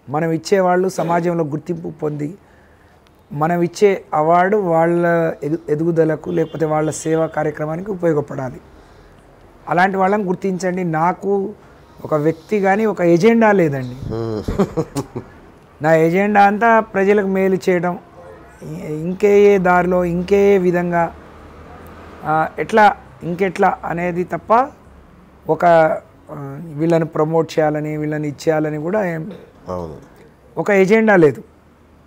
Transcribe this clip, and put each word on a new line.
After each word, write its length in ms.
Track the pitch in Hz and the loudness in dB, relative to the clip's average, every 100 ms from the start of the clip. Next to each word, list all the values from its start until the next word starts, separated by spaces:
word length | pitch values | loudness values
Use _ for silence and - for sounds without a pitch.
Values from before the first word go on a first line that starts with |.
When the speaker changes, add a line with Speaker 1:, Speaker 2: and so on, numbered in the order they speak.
| - | -8
Speaker 1:
మనం 220 | 147 165 | -4 -2
ఇచ్చేవాళ్ళు 580 | 160 - 196 180 185 185 | -4 0 0 2 2 0
సమాజంలో 540 | 180 165 170 175 170 | -4 -2 -2 -2 -2
గుర్తింపు 460 | 151 151 160 165 170 | -4 -6 -8 -10 -10
పొంది 480 | 151 151 147 151 202 _ _ _ _ _ _ _ _ _ | -8 -8 -6 -10 -10 _ _ _ _ _ _ _ _ _
మనం 300 | 147 160 190 | -4 -2 0
ఇచ్చే 420 | 170 - 202 185 - | -2 2 2 2 -4
అవార్డు 440 | 151 156 175 185 214 | -2 2 2 2 0
వాళ్ళ 480 | 175 165 170 175 170 170 160 - | 2 2 2 2 2 0 0 -4
ఎదు-, 160 | 147 160 - | -6 -6 -4
ఎదుగుదలకు 600 | 151 170 165 156 151 185 | -2 0 0 0 -2 -4
లేకపోతే 360 | 170 156 147 156 | -4 -4 -4 -2
వాళ్ళ 260 | 156 156 | -2 -2
సేవా 340 | 139 160 160 160 | -4 -4 -2 -2
కార్యక్రమానికి 640 | 151 151 147 151 165 202 | -4 -6 -6 -8 -8 -8
ఉపయోగపడాలి. 720 | 180 170 147 - 139 131 - - - - - - - _ _ - _ - | -4 0 -2 -4 -10 -10 -12 -20 -20 -20 -20 -20 -20 _ _ -20 _ -4
అలాంటి 280 | 165 190 190 | 0 2 2
వాళ్ళని 260 | 190 214 | 0 0
గుర్తించండి. 600 | 185 180 196 175 180 180 | -2 -4 -4 -4 -4 -4
నాకు 720 | 175 156 175 - 196 202 202 208 - - - - | -4 0 -2 -2 -2 -2 -4 -10 -20 -20 -20 -16
ఒక 100 | - | -4
వ్యక్తి 480 | 151 156 160 - 208 | 0 0 -2 -4 -2
కానీ 240 | 190 202 220 | 0 0 0
ఒక 160 | 180 | 0
ఎజెండా 500 | 170 170 220 233 214 | 2 4 4 4 4
లేదండి. 440 | 196 160 135 127 127 | 4 2 -2 -8 -10
Speaker 2:
Hmm. 1300 | - 113 113 107 - - 185 160 - 139 135 120 | -8 -6 -4 -6 -6 -2 -2 -4 -6 -8 -10 -14
<laughs> 600 | - - - - _ - | -14 -20 -20 -20 _ -4
Speaker 1:
నా 120 | 151 | 2
ఎజెండా 480 | 160 165 185 208 208 | 4 4 2 2 4
అంతా 380 | 202 202 233 226 | 4 4 4 4
ప్రజలకు 480 | 220 196 196 208 190 | 2 0 2 2 2
మేలు 300 | 190 190 185 185 | 0 0 0 0
చేయడం, 300 | 180 180 190 - - - - - - | 0 -2 -6 -14 -20 -20 -20 -20 -20
ఇ-, 220 | 151 165 156 | -16 -12 -10
ఇంకే 540 | 151 170 185 202 202 | -8 -6 0 4 6
ఏ 180 | 202 202 | 6 6
దారిలో, 480 | 180 180 175 180 175 | 4 4 4 0 0
ఇంకే 500 | 170 180 202 202 196 | -4 0 4 6 4
ఏ 20 | |
విధంగా, 560 | 180 175 175 170 165 - - - - - - - - - - - | 2 0 0 0 -2 -6 -20 -20 -20 -20 -20 -20 -20 -20 -20 -12
ఆ, 240 | 151 160 156 - | -4 -2 -2 -6
ఎట్లా, 360 | 156 214 202 - - - | -2 4 4 2 -14 -12
ఇంకెట్లా 540 | 160 175 196 202 185 - - | -8 -2 -4 2 0 0 -8
అనేది 380 | 170 175 170 | -4 -4 -4
తప్ప 460 | 170 170 - 226 277 - - - - - _ _ - | -6 -8 0 0 0 -8 -20 -20 -20 -20 _ _ -4
ఒక, 160 | 156 175 | 2 4
ఆ, 960 | 165 160 - - _ - 151 139 143 | 6 4 0 -8 _ -18 -14 -12 -14
వీళ్ళని 420 | 170 147 165 165 160 | -14 -4 0 0 0
ప్రమోట్ 540 | 156 156 165 160 165 | -2 -2 -2 -2 -2
చేయాలని, 380 | 151 151 151 151 | -2 -2 -6 -6
వీళ్ళని 300 | 151 151 151 | -6 -6 -6
ఇచ్చేయాలని 500 | 131 165 156 156 151 | -4 -2 -2 -2 -4
కూడా 280 | 165 214 180 | -4 -4 -4
ఏం 260 | 165 185 180 - - - | -6 -10 -16 -20 -20 -10
Speaker 2:
అవును. 280 | 90 82 71 - - - _ _ - | -10 -10 -14 -20 -20 -20 _ _ -6
Speaker 1:
ఒక 140 | 165 | 0
ఎజెండా 440 | 196 190 220 220 190 | 2 4 4 4 6
లేదు, 280 | 147 110 - _ _ _ _ _ | 4 2 -16 _ _ _ _ _